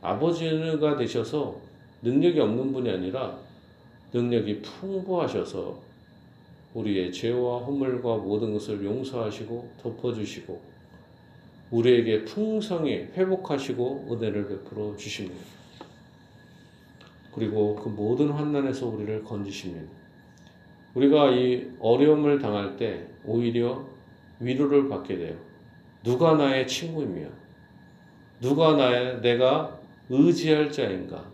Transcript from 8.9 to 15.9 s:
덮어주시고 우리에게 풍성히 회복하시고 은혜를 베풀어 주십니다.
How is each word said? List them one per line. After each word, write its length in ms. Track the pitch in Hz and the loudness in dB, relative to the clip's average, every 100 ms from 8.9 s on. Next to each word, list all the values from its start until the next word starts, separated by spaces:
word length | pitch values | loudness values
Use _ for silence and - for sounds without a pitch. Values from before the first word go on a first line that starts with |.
| 117 135 123 110 104 113 117 120 - | -4 -4 -6 -6 -6 -10 -10 -12 -12
덮어주시고 800 | 120 113 123 110 101 - - 87 - - - - - - - - - - - | -10 -6 -6 -4 -6 -10 -12 -14 -16 -20 -20 -20 -20 -20 -20 -20 -20 -20 -4
우리에게 540 | 117 117 123 117 107 - | 2 6 6 6 0 0
풍성히 680 | - 214 220 - 175 151 98 - | -4 -2 -2 -2 -2 -2 -2 -6
회복하시고 960 | - 185 185 - 143 - 120 123 139 - | -2 0 0 -2 -4 -4 -2 -2 -4 -6
은혜를 360 | 117 110 104 98 | -4 -2 -2 -4
베풀어 480 | 95 - 107 104 101 | -8 -10 -8 -8 -8
주십니다. 480 | - - 95 90 - - - - - | -10 -10 -10 -12 -18 -20 -20 -20 -20